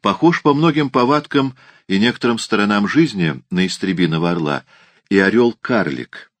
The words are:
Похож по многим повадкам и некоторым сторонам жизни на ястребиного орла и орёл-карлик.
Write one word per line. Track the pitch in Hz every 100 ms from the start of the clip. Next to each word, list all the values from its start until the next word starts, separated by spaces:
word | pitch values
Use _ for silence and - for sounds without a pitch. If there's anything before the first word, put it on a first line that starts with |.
Похож | - - 165 165
по | 151
многим | 143 165 147 139
повадкам | 127 123 147 143 143 135 131 - _ -
и | 98
некоторым | 117 117 120 113
сторонам | - 104 104 104 101
жизни | - - 104 82 67 _
на | 92
ястребиного | 92 - 95 90 85 80 85
орла | 87 76 69 _ _ _ _ _
и | 98
орёл-карлик. | 95 110 120 - - 120 80 62 60 - - _